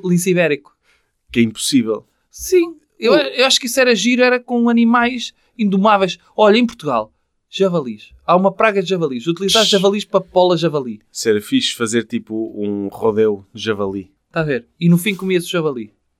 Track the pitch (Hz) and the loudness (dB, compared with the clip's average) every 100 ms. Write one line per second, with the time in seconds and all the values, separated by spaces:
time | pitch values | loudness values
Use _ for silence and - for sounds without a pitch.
0 | 185 175 185 175 160 147 _ _ _ _ | 0 0 2 2 2 -2 _ _ _ _
1 | _ _ _ 123 113 107 - 139 110 107 | _ _ _ 0 0 -2 -2 0 0 -4
2 | - _ _ - - 370 339 320 _ - | -8 _ _ -14 0 0 0 -6 _ -4
3 | 226 302 269 277 254 - 240 269 254 214 | 2 2 2 0 0 0 -2 0 2 2
4 | 226 247 254 247 247 240 233 233 233 240 | 2 2 2 0 -2 0 2 4 4 2
5 | 240 247 - - _ - 208 190 214 202 | 0 -4 -12 -16 _ -4 -2 2 2 2
6 | 190 - _ - 214 226 233 - 151 117 | 0 -4 _ 2 4 4 2 -4 -4 -4
7 | 107 _ _ _ _ - 190 175 123 107 | -4 _ _ _ _ -2 0 0 -4 -10
8 | - - - 180 196 185 220 196 175 185 | -18 -10 0 2 2 2 0 0 -2 -2
9 | 156 123 156 170 190 208 208 202 196 208 | -4 -4 -4 -4 0 0 2 2 2 0
10 | - 190 - 185 180 170 160 147 117 104 | -2 -4 0 2 2 2 0 -2 -6 -12
11 | _ - 113 104 - 135 - - 113 117 | _ -6 0 0 2 -2 -2 -4 -2 -2
12 | 107 117 107 110 113 104 104 101 98 - | -2 -8 -6 -8 -8 -6 -6 -4 -6 -4
13 | 110 107 110 98 98 110 104 101 98 98 | -2 2 0 -2 -10 -10 -6 -4 -4 -6
14 | 90 _ _ 170 151 123 - - 170 175 | -12 _ _ -6 -4 -4 -8 -2 2 2
15 | 208 185 190 180 170 175 156 123 104 _ | 0 -6 -2 -2 -2 -4 -4 -6 -12 _
16 | _ _ | _ _